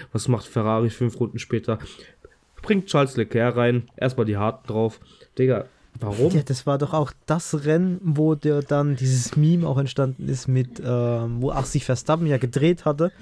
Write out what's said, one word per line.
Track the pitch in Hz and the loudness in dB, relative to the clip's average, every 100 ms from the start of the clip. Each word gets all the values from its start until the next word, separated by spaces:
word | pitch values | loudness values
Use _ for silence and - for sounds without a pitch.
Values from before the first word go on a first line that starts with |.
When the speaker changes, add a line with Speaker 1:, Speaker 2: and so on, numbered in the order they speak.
| - | -8
Speaker 1:
Was | 110 - | -4 0
macht | 117 - | -2 -2
Ferrari | 123 110 110 117 | -2 0 2 0
fünf | 107 120 - | 0 -4 -2
Runden | 113 117 | -6 -6
später? | - 117 - 110 - - - _ - _ _ - | -6 -4 -2 -6 -6 -18 -20 _ -20 _ _ -14
Bringt | - 202 185 | 0 0 2
Charles | 151 139 127 | 2 2 0
Leclerc | 110 113 120 117 | 0 2 2 2
rein, | 120 120 107 - | 2 2 -2 -4
erstmal | 131 127 110 | -2 0 0
die | 104 | 0
Harten | 107 113 - | -2 -4 -4
drauf. | 110 113 - - - - - | -2 -2 -2 -16 -20 -10 0
Digga, | 131 113 - _ _ - | 2 2 -2 _ _ -8
warum? | 107 104 151 180 | -6 2 4 4
Speaker 2:
Ja, | |
das | - 131 - | 0 -2 -2
war | 139 | -2
doch | 143 | 0
auch | 156 139 - - | -2 -2 -6 -2
das | 160 - 156 143 | -2 -2 -2 2
Rennen, | 160 185 180 | 2 2 0
wo | 175 147 156 151 | 0 2 2 2
dir | 156 143 | 2 0
dann | 143 143 147 135 | 0 0 2 0
dieses | 131 131 120 - | 0 0 0 2
Meme | 151 175 165 | 4 4 2
auch | 135 | 0
entstanden | 139 - 135 131 135 | -2 0 -2 -2 -6
ist | 135 - | -4 0
mit, | 131 127 - 127 | 0 0 -6 -4
ähm, | 123 120 117 117 120 | 0 0 -2 -2 -2
wo | 127 | -2
auch | 135 | -2
sich | 131 147 - | -4 -4 -2
Verstappen | 123 - 160 165 | -2 0 0 0
ja | 135 | 0
gedreht | 127 135 156 175 | 0 0 2 2
hatte, | - 147 170 - | -2 0 -2 -4